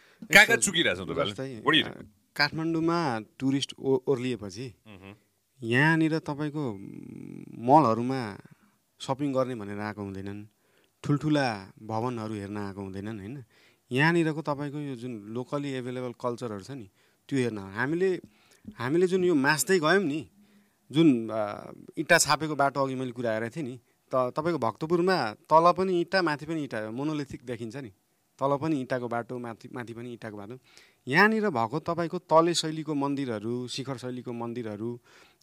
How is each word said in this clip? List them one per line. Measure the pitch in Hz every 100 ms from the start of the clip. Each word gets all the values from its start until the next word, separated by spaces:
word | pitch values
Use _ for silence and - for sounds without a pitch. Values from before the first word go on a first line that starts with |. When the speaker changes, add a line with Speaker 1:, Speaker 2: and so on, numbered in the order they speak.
| - _
Speaker 1:
कहाँ | - 294 -
कहाँ | 226
Speaker 2:
यस्तो | -
Speaker 1:
चुकिरहेको | 165 127 90
छ | 90 80
त | 90
Speaker 2:
जस्तै, | 101 135 113
Speaker 1:
What | 123
do | 156
you | -
think? | - -
Speaker 2:
अ, | _ _ -
काठमाडौँमा | 143 156 160 165 165 170 156 113 104 -
टुरिस्ट | 131 135 - -
ओ-, | 135 135 -
ओर्लिएपछि | 131 127 113 101 95 131 90 110
Speaker 1:
मह्म। | 98 98 104 _ _ _ _
Speaker 2:
यहाँनिर | 117 123 156 160 160 160
तपाईँको | - 143 151 147 135 98 - - 50 50 50 50 50 -
मलहरूमा | 120 151 127 113 123 135 113 98 - - _ _ _ _
सपिङ | - 127 143
गर्ने | 131 127
भनेर | 120 101 101
आएको | 107 104
हुँदैनन्, | 101 95 98 101 107 _ _ _ _ _
ठुल्ठुला | - 143 151 147 131 104 95 -
भवनहरू | 110 110 123 117 110
हेर्न | 107 98 104
आएको | 101 95
हुँदैनन्, | 95 95 104 110
होइन? | 98 139 120 _ _ _ _
यहाँनिरको | 123 156 170 160 156
तपाईँको | 156 139 147 147
यो | 143 123
जुन | 123 113 101
लोकली | 117 127 147 143
एभाइलेबल | 131 123 127 127
कल्चरहरू | 117 123 120 123 101
छ | 92
नि, | 139 98 _ _ _ -
त्यो | 135
हेर्न | 120 107
हामीले, | 98 101 131 170 190 175 - _ _ _ -
हामीले | - 120 165 180
जुन | 185
यो | 180
मास्दै | 156 135 151 160 190
गयौँ | 156 190
नि, | 175 151 107 _ _ _ _ _ _
जुन, | 131 165 120 113
अ, | 110 104 - - - - -
इँटा | 151 165
छापेको | - 147 156
बाटो | 143 139 139
अघि | 135
मैले | 131 131
कुरा | 120 120 110
गरेको | 113 165
थिएँ |
नि, | 127 127
त-, | _ _ _ 131 127 127
तपाईँको | 160 160
भक्तपुरमा | 113 - 156 170 180 180 117
तल | 107 - 156 175
पनि | 170 190 175
इँटा, | 170 190
माथि | 170 147 151
पनि | 165
इँटा, | 139 113 107
मोनोलिथिक | 117 147 151 135 131
देखिन्छ | 120 117 117 127
नि, | 123 - _ _ _ _
तल | 135 143
पनि | 156 147
इँटाको | 127 131 120
बाटो, | 117 113 127
माथि, | 120 110 123
माथि | 107 113
पनि | 113 123
इँटाको | 117 113 104
बाटो। | 101 131 _ - - _ -
यहाँनिर | 151 208 220 208
भएको | 127 113 147
तपाईँको | 160 170 170 180
तले | - 156 170
शैलीको | 160 160 156 151
मन्दिरहरू, | 147 139 139 135 110 107 123 123
शिखर | - 127 123
शैलीको | 123 123 120
मन्दिरहरू, | 117 117 117 110 104 113 120 - - - _